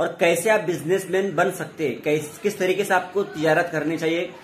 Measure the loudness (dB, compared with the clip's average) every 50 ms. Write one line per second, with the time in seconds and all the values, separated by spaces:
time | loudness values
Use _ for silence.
0 | -2 -2 0 2 2 2 2 2 2 2 2 2 2 0 -2 -2 0 0 0 0
1 | 0 0 0 0 0 0 2 2 2 0 0 -2 -8 -10 -6 -4 -2 -2 -2 -2
2 | 0 0 0 0 0 -4 -10 -4 -4 -4 -2 0 0 0 2 0 2 2 2 2
3 | 2 0 -2 -2 -2 -2 -4 0 2 4 4 4 2 0 -2 -2 -2 -2 -2 0
4 | 0 0 0 0 -2 -4 -8 -14